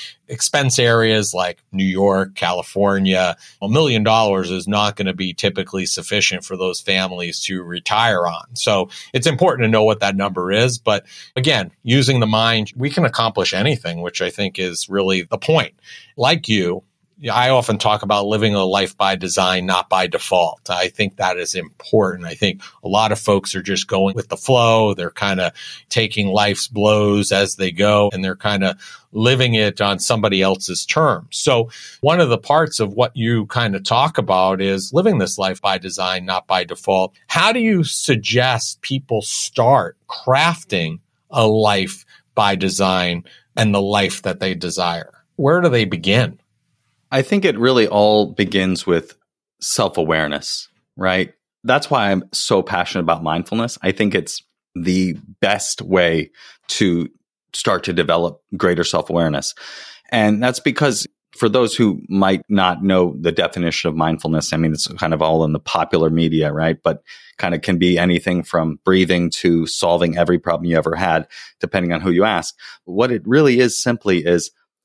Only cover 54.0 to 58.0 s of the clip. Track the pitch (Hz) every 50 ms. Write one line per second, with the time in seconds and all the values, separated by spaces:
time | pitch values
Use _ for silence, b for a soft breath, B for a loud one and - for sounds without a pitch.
54 | 214 202 - - 165 - - - - _ _ _ _ _ _ 90 85 92 90 92
55 | 92 92 82 - - - 101 _ - 98 104 104 - - - - - 87 95 92
56 | 87 85 82 80 76 - B B B B B B B - - - 110 95 85 85
57 | 82 - - _ _ _ _ _ _ _ - - - - 101 90 - - 90 85